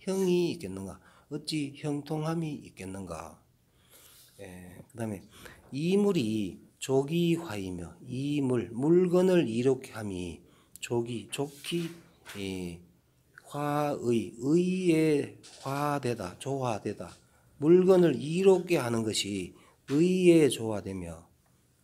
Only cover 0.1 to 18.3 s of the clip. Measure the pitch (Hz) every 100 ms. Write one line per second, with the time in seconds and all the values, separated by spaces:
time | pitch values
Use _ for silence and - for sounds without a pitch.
0.1 | 190 185 180 170 - 95 98 98 82 -
1.1 | _ - 147 - 156 139 135 151 147 143
2.1 | 156 156 170 156 143 107 - 95 95 90
3.1 | 80 78 78 _ _ _ _ _ - -
4.1 | - - - 98 90 90 92 - 113 113
5.1 | 95 - - - - - 135 165 196 202
6.1 | 175 110 110 95 - - _ - 135 139
7.1 | 170 170 165 - 104 95 87 82 - 127
8.1 | 123 143 147 131 123 113 117 147 175 180
9.1 | 180 185 180 127 113 131 131 - 117 107
10.1 | 92 87 - - _ _ - - 120 117
11.1 | 113 98 - 143 - - 170 165 - -
12.1 | _ - 101 98 92 87 85 - _ _
13.1 | _ _ - - 143 147 147 147 135 120
14.1 | 113 95 - 131 170 180 185 180 160 160
15.1 | 143 - - - - 135 143 147 143 127
16.1 | 110 90 87 135 139 127 101 107 98 87
17.1 | - _ _ _ - 147 180 185 185 170
18.1 | 120 139